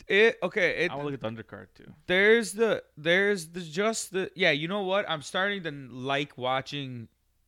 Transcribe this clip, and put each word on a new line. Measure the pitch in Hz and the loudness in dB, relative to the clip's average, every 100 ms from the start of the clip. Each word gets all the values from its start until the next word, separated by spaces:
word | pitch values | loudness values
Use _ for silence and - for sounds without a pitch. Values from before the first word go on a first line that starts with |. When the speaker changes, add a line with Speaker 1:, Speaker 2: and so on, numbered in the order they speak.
| - | 0
Speaker 1:
it, | 196 220 - | 4 4 4
okay, | 180 208 170 107 | -4 0 0 2
it | 175 | -2
Speaker 2:
I | |
wanna | 135 147 | -2 -6
look | |
at | 139 | -4
the | 110 113 | -6 -8
undercard, | - 101 101 | -14 -16 -18
too. | _ - - - | _ -20 -18 0
Speaker 1:
There's | 180 208 233 196 | 4 6 6 4
the, | 202 226 - - - | 0 2 0 -4 -6
there's | 151 180 202 202 160 | 2 4 4 0 -4
the, | 170 | -12
just | 165 151 208 226 - | -8 -2 0 0 -4
the, | 185 185 - | -4 -4 0
yeah, | 180 | 2
you | 147 165 | 2 0
know | 202 | -2
what? | 185 196 - | 0 0 0
I'm | 156 | -4
starting | 131 190 202 202 | -4 -2 -2 -2
to | 165 | -6
like | 143 131 123 127 139 143 - | -10 -14 -10 -2 -2 -2 -4
watching | 123 131 - 143 135 123 113 _ _ _ | -2 -2 -4 -8 -8 -10 -14 _ _ _